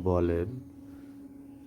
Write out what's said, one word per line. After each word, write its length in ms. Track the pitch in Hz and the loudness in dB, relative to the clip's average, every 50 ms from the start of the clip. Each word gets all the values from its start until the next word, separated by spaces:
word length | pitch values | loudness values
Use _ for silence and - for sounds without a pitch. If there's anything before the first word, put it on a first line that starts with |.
| 87 | 4
বলেন, 560 | 92 90 87 87 85 85 85 87 104 123 127 - - - - - - - - - - - - - - - - - - - - - | 6 6 6 6 6 4 4 2 0 -2 -6 -10 -12 -16 -18 -16 -16 -16 -16 -16 -16 -16 -16 -16 -16 -16 -16 -16 -16 -18 -18 -18